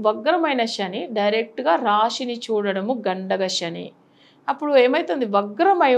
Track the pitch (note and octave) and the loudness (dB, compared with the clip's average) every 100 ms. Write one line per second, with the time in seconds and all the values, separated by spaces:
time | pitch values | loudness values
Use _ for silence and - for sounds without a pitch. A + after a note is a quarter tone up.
0 | G#3+ A3 C4 F4 D#4+ B3+ A3+ - F#3+ G3+ | 0 0 0 0 0 0 -2 -4 -6 -6
1 | - G#3+ G#3 A3 A3+ - C#4 E4 A#3 G#3 | -6 -2 0 0 -4 -4 0 2 2 2
2 | A#3 A3+ B3 A#3 A3+ G#3+ G3+ F#3+ G#3 B3 | 0 -2 -6 -8 -4 -2 0 -2 -4 -4
3 | G#3 F#3 F#3+ F#3+ F#3 - E3+ E3+ F3 - | -4 -4 -4 -2 -2 -4 -6 -8 -12 -18
4 | _ _ _ _ - C#4 D4 C#4 B3 D4+ | _ _ _ _ -8 -4 2 4 6 2
5 | F4 D4+ A3 G3+ G3+ G#3 F#4 F4+ C#4 | -2 -2 0 0 0 2 2 4 4